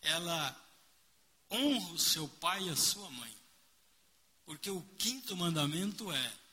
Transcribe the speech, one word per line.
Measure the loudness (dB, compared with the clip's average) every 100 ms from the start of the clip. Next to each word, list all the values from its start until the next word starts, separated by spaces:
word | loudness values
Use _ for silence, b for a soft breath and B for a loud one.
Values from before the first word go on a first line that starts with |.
ela | 2 0 0 0 -2 -4 -20 -20 -20 -20 -20 _ _ _ _
honra | 2 2 2 -2
o | 2
seu | 4 4 0
pai | -2 0 0
e | 0
a | 2
sua | 2 2 -6
mãe. | -12 -12 -14 -20 -20 _ _ _ _ _ _ _ _ -16
Porque | -8 -4
o | -4 -6 -2
quinto | -2 -2 -6 0
mandamento | 2 2 2 2 -2 -4 -4
é | -2 -2 -6 -18